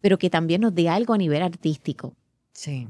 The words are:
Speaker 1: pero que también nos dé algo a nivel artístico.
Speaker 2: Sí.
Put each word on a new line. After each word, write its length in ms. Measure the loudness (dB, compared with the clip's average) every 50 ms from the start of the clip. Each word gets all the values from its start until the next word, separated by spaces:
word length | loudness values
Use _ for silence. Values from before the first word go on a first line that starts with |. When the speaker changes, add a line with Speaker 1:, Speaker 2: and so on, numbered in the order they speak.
Speaker 1:
pero 160 | _ 2 2
que 140 | 2 2 0
también 300 | 0 2 2 2 0 2
nos 120 | 2 0 2
dé 120 | 2 2 2
algo 240 | 2 0 0 0 0
a 60 | 0
nivel 240 | 2 0 0 0 0
artístico. 720 | -2 -4 -4 -4 -4 -4 -2 _ -8 -8 -8 -10 -16 -16 _ _ _ _ _ _ _ _
Speaker 2:
Sí. 340 | -16 -12 -10 -8 -8 -10 -12